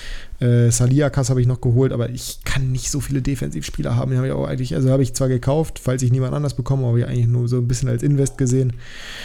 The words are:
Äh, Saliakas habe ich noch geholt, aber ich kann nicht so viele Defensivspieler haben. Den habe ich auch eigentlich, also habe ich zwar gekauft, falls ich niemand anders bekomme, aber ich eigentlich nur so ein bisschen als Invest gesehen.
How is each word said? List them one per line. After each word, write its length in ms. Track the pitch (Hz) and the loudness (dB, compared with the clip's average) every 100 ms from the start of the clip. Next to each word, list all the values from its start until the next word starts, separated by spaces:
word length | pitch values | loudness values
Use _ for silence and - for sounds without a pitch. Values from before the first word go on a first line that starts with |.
| - - - - | -8 -8 -10 -2
Äh, 300 | 123 120 117 | 2 4 4
Saliakas 580 | 117 127 135 143 139 127 | 4 4 4 2 2 2
habe 100 | 127 | 2
ich 40 | 120 | 2
noch 140 | 123 | 2
geholt, 320 | 127 120 135 | 2 4 2
aber 160 | 131 117 | 0 -4
ich 320 | 123 - - | -6 -10 -8
kann 280 | - 139 131 | -2 -2 0
nicht 180 | 131 - | -2 -2
so 80 | 147 | -4
viele 200 | - 139 | -2 -2
Defensivspieler 760 | 135 135 71 156 139 - 147 | -2 -2 -4 -6 -6 -4 -2
haben. 180 | 117 127 | 0 0
Den 40 | 127 | 0
habe 120 | 131 | 0
ich 40 | |
auch 140 | 139 135 | -2 -2
eigentlich, 280 | 135 - | -4 -2
also 140 | - 131 | 0 2
habe 140 | 135 | 4
ich 100 | 127 | 2
zwar 160 | - 131 | 0 0
gekauft, 500 | 127 131 147 160 - | 0 0 0 -2 -4
falls 240 | - 127 | -4 0
ich 80 | 127 | 2
niemand 220 | 131 127 | 2 0
anders 220 | 143 143 | -2 -2
bekomme, 320 | 120 120 135 127 | -2 -2 0 2
aber 100 | 120 | 2
ich 100 | 117 | 0
eigentlich 200 | 123 117 | 0 2
nur 200 | 123 120 | 2 0
so 120 | 123 | 0
ein 100 | 123 | 0
bisschen 220 | 120 127 | 0 0
als 120 | 120 | 0
Invest 360 | 143 139 135 - | 2 2 0 0
gesehen. 340 | 127 131 127 - - - - - | 0 2 0 -2 -10 -14 -14 -14